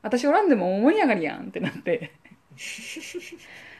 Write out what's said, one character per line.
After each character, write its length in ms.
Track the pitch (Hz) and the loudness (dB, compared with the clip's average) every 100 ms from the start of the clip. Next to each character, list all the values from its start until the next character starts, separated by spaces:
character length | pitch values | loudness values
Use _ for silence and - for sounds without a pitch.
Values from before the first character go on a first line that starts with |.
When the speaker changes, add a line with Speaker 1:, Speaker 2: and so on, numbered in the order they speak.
Speaker 1:
私 280 | 220 240 285 | -2 0 4
お 40 | |
ら 80 | 330 | 4
ん 80 | 403 | 6
で 60 | |
も 220 | 247 180 190 | 4 2 2
大 40 | |
盛 140 | 240 427 | 4 4
り 60 | |
上 60 | 330 | 4
が 60 | |
り 80 | 208 | 2
や 120 | 156 - | -2 -6
ん」 40 | 120 | -10
っ 20 | |
て 80 | - | -6
な 100 | 143 | -6
っ 20 | |
て。 400 | - - 170 160 _ - - | -6 -4 -4 -4 _ -20 -20
Speaker 2:
<laughs> 160 | _ 139 - - 226 - - 359 - 339 - - - - | _ -18 -16 -14 -14 -14 -12 -14 -14 -20 -20 -20 -20 -20